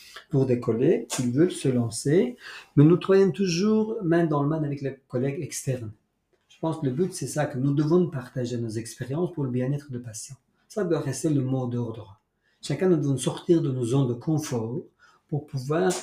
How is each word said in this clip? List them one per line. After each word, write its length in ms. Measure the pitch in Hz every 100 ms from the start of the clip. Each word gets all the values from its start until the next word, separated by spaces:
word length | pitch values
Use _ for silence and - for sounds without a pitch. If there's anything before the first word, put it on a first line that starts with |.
| - - -
pour 160 | 139 123
des 140 | 123
collègues 480 | - 113 139 214 -
qui 240 | - 123
veulent 200 | 123 180
se 180 | - 139
lancer, 680 | 123 117 104 139 170 247 - - - - -
mais 80 |
nous 140 | 151 170
travaillons 340 | 180 190 196
toujours 680 | 180 196 165 208 220 220 220
main 220 | 175 170 165
dans 180 | 147
la 60 | 143
main 140 | 160
avec 180 | 147 139
les 180 | 139 - _
collègues 340 | 127 135 139
externes. 500 | 143 - - 123 107 - _ _ _ _ _
Je 100 | _
pense 180 | 160 156
que 60 | 139
le 60 |
but, 220 | 123 180
c'est 140 | - 127
ça, 180 | 151 139
que 100 | 123
nous 160 | 139
devons 340 | 143 147 175 170
partager 500 | 135 - 131 120 120
nos 120 | 117
expériences 640 | 110 107 - 117 147 175
pour 100 | 160
le 60 | 135
bien-être 420 | 123 127 143 -
des 80 | 123
patients. 380 | 117 107 - 135 _ _ _
Ça 160 | 214
doit 160 | 185 156
rester 300 | 135 127 165
le 120 | 139
mot 240 | 127 131 123
d'ordre. 560 | 120 113 - - - _ _ _ _
Chacun, 280 | - 143 185
nous 80 | 160
devons 200 | 139 135
sortir 440 | - - - 165
de 100 | 143
nos 140 | 127 117
zones 240 | 135 123
de 40 |
confort 680 | 120 - 151 - 123 110 139 - _ _ _ _
pour 180 | 147 -
pouvoir 460 | 135 127 156 185 175